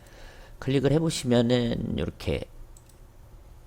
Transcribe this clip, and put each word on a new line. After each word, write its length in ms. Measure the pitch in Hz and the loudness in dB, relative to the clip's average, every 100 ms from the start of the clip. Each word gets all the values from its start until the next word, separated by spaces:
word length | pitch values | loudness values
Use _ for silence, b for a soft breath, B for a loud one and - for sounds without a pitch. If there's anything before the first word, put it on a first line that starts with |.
| B B B B B - | B B B B B -8
클릭을 320 | - 135 131 | -2 2 4
해보시면은 1080 | 151 165 - 123 120 117 123 120 - - - | 2 2 -2 2 4 4 2 2 -2 -2 -4
이렇게 460 | 80 - - 71 - - - - - - - - - - - - | -4 -4 -4 -4 -6 -14 -20 -20 -20 -20 -20 -20 -20 -20 -20 -20